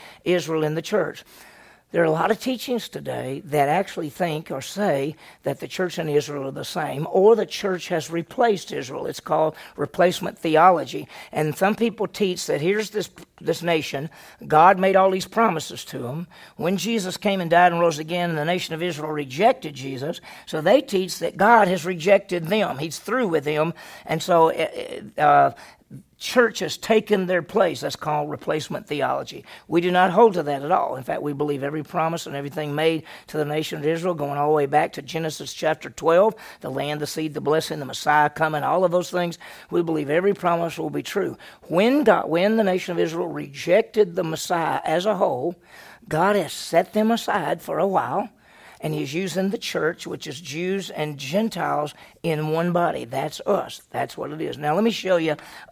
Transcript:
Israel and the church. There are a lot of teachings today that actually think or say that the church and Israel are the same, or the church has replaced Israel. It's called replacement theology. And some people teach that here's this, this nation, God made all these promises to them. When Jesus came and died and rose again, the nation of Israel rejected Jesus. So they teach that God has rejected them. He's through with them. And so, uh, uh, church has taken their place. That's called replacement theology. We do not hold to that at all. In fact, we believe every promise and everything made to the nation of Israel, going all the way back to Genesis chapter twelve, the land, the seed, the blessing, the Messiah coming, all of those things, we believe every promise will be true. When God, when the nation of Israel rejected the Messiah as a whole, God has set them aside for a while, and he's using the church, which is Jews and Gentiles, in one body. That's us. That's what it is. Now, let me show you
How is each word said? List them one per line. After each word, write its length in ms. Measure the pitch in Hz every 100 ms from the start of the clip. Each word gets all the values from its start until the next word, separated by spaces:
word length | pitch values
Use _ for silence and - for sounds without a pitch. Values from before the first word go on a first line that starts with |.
| - -
Israel 400 | - 180 151 160
and 120 | 151 156
the 60 |
church. 400 | - 208 - - - - - - - _ _
There 100 | 170
are 40 | 165
a 40 |
lot 220 | 156 185
of 80 | 214
teachings 480 | 254 247 - 240 -
today 520 | 147 139 123 127 139
that 240 | 139 147 139
actually 420 | 175 196 - 156
think 400 | - 175 151 -
or 100 | 139
say 540 | - 190 202 139 147 151 - -
that 160 | - 135
the 80 | -
church 280 | - 180 175
and 140 | 156
Israel 380 | 147 143 143 135
are 20 |
the 140 | 147
same, 420 | 127 185 143 135 156
or 280 | 190 202 226
the 100 | 160
church 400 | - 202 180 -
has 240 | 170 156
replaced 600 | 170 165 - 233 190 -
Israel. 340 | 143 127 135 147
It's 140 | 139
called 340 | - 156 156 - - -
replacement 600 | 151 - 180 175 170 -
theology. 680 | 170 156 185 170 123 147 147 - -
And 260 | - 156 -
some 200 | 190 214
people 320 | 233 - 190
teach 400 | - 196 175 -
that 120 | 147
here's 300 | 165 208 202
this, 200 | 208 - - - -
this 220 | 151 160
nation, 480 | 170 165 - 135 160 - - -
God 320 | 110 151 180 190
made 200 | 190 190
all 160 | 190
these 160 | 190 -
promises 560 | 226 220 160 - -
to 140 | - 131
them. 280 | 120 151 175 - - -
When 220 | 156 190
Jesus 380 | 190 226 180 -
came 240 | 208 190
and 80 | 170
died 220 | 170 180
and 100 | 170
rose 200 | 170 147
again, 340 | 156 175 175
the 100 | 156
nation 300 | 151 180 -
of 80 | 160
Israel 300 | 180 147 151
rejected 640 | 151 139 135 226 - 160
Jesus. 460 | 131 135 127 143 - - - -
So 140 | 156
they 200 | 160 214
teach 400 | - 190 185 -
that 160 | 170 -
God 320 | 208 233 190
has 160 | 180
rejected 640 | 170 180 170 196 - 180 160
them. 320 | 214 196 135
He's 200 | 160 -
through 300 | - 254 214
with 160 | 156
them. 280 | 143 151 165 - - -
And 160 | - 156
so, 300 | - 170 165
uh, 720 | - 160 - - - - -
uh, 300 | 147 143 139 - - - _ 135 - -
church 440 | - 254 226 -
has 180 | 160 -
taken 480 | - 220 214 202 180
their 160 | 180
place. 400 | - 208 180 135
That's 140 | 147 -
called 340 | 151 151 147
replacement 560 | 139 - 156 - 139 -
theology. 580 | 147 127 135 131 - - - -
We 140 | 165
do 80 | 180
not 200 | 180 185
hold 240 | 175 233
to 80 | 180
that 180 | 143 139
at 100 | 147
all. 240 | 185 - 131
In 80 |
fact, 160 | 127 -
we 140 | 147
believe 280 | 143 147 139
every 220 | 143 156
promise 420 | 143 175 160 170 -
and 80 |
everything 400 | 139 139 160 151
made 300 | 147 165 160 - - -
to 100 | 156
the 80 |
nation 340 | 147 151 156 160
of 80 | 147
Israel, 280 | 165 180
going 240 | 165 143 143
all 100 | 147
the 60 |
way 120 | 151 143
back 280 | 151 160
to 80 | -
Genesis 500 | 139 160 160 - 139
chapter 380 | - 160 156 139
twelve, 440 | - 151 170 220 - - -
the 80 | 156
land, 300 | 135 143 151
the 60 | 147
seed, 280 | - 156
the 80 | 147
blessing, 360 | 139 160 - 156
the 60 |
Messiah 460 | 131 - 156 151 147
coming, 320 | - 160 151
all 220 | 135 170
of 60 | 180
those 200 | 180 165
things, 280 | 180 175 165 - - -
we 120 | 170
believe 260 | 165 156 139
every 260 | 160 196
promise 440 | 196 180 170 170 160
will 120 | 156
be 120 | 147
true. 340 | - 202 185 - - - -
When 360 | 165 226 285
God, 240 | 233 160 -
when 280 | 165 202 226
the 80 |
nation 280 | 196 185 185
of 60 | 170
Israel 300 | 170 165 175
rejected 880 | 147 147 139 165 196 220 214 190 170
the 80 |
Messiah 560 | 160 160 - 170 156 139
as 200 | - 160
a 120 | 202 190
whole, 380 | - 123 160 185 _ - - - -
God 280 | 156 233 208
has 180 | 139
set 400 | - - 170 185
them 160 | 214 220
aside 500 | 226 - 196 156 170
for 180 | - 156
a 80 | 196
while, 440 | 180 120 170 233 _ _ - - -
and 120 | 156
he's 220 | 151 143
using 340 | 160 190 170 196
the 80 | -
church, 500 | - 160 156 - 170
which 200 | 151 156
is 120 | 135
Jews 480 | 165 151 180 196 175
and 260 | 147 151 143
Gentiles, 800 | 135 185 226 175 147 143 151 - - _
in 280 | 170 151 151
one 200 | 160 175
body. 360 | 175 170 - 117
That's 340 | 135 147 - 214
us. 340 | 185 - - _
That's 240 | 127 131
what 160 | - 139
it 120 | 156
is. 160 | 151 123
Now, 160 | 147
let 100 | 170
me 60 | 226
show 260 | 180 185 175
you 200 | 160 147 - - -